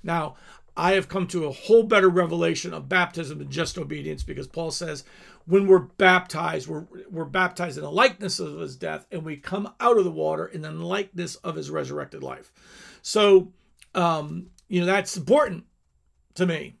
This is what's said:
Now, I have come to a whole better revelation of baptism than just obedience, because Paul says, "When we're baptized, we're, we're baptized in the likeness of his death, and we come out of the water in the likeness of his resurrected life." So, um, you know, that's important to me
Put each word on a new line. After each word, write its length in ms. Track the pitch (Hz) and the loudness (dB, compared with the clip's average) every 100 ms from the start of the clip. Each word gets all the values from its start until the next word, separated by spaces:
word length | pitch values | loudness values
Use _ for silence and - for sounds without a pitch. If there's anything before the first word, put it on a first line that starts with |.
Now, 320 | 170 170 151 - - - - - | -2 -4 -4 -12 -20 -20 -16 -2
I 180 | 175 | 2
have 140 | 196 135 | 2 0
come 200 | 190 185 | -4 -4
to 160 | 180 | -4
a 80 | 151 | -6
whole 320 | 131 - 226 | -8 6 6
better 240 | 220 208 190 | 6 6 6
revelation 680 | 180 170 165 170 160 175 | 4 0 0 0 0 -6
of 140 | 160 139 | -10 -2
baptism 500 | 185 175 165 147 139 | 0 0 -4 -10 -10
than 120 | 143 | -8
just 280 | 139 160 180 | -6 -6 -6
obedience, 460 | 143 151 147 147 | -10 -8 -8 -8
because 240 | - 147 139 | -8 -10 -10
Paul 240 | - 165 | -8 -6
says, 320 | - 165 147 - - - - - | -6 -8 -10 -14 -20 -20 -20 2
"When 220 | 196 196 | 2 8
we're 100 | 190 | 6
baptized, 880 | - - 185 185 180 156 165 160 147 | 6 4 6 6 2 -6 -4 -4 -8
we're, 200 | 156 170 - - | -10 -12 -20 -12
we're 160 | 165 | -10
baptized 520 | 151 185 180 180 175 143 | -4 -2 -2 -2 -8 -6
in 80 | |
the 60 | 147 | -4
likeness 500 | 165 262 180 196 - | 2 2 0 -8 -6
of 180 | 160 151 | -8 -8
his 160 | 143 | -12
death, 320 | 131 165 156 _ | -8 -8 -8 _
and 120 | 180 | -12
we 120 | 156 143 | -10 -12
come 360 | - 196 208 _ | -8 -6 -6 _
out 180 | 247 233 | 4 4
of 80 | |
the 60 | 180 | 2
water 360 | 156 156 156 165 | 0 -2 -2 -6
in 160 | 170 | -10
the 100 | 156 | -10
likeness 640 | - 170 196 202 175 117 - | -10 -6 -6 -6 -8 -10 -8
of 180 | - | -10
his 160 | 80 - | -8 -6
resurrected 520 | 110 67 73 71 135 | -6 -6 -8 -10 -12
life." 280 | 65 65 - _ - - - - | -12 -12 -18 _ -20 -20 -20 -16
So, 520 | - 214 202 190 - _ _ _ _ | -2 4 8 6 4 _ _ _ _
um, 520 | 190 170 160 151 165 180 _ _ | 0 0 0 -4 -10 -12 _ _
you 140 | 180 | -2
know, 60 | 175 | 2
that's 300 | 196 190 185 | 0 -2 -8
important 500 | 135 277 254 170 _ _ _ _ _ _ _ | 2 4 4 -4 _ _ _ _ _ _ _
to 120 | - 180 | -2 -2
me 320 | 160 127 _ | -2 -8 _